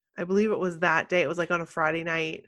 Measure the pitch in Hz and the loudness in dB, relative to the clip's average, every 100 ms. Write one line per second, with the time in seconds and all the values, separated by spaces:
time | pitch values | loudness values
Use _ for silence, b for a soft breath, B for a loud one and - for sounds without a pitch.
0 | _ - 175 196 214 185 180 165 175 160 | _ -10 0 2 2 0 -2 0 2 2
1 | - 180 143 175 165 175 165 - 156 165 | 2 2 2 0 -2 -2 -2 -2 0 0
2 | 165 165 160 165 | -2 -4 -4 -8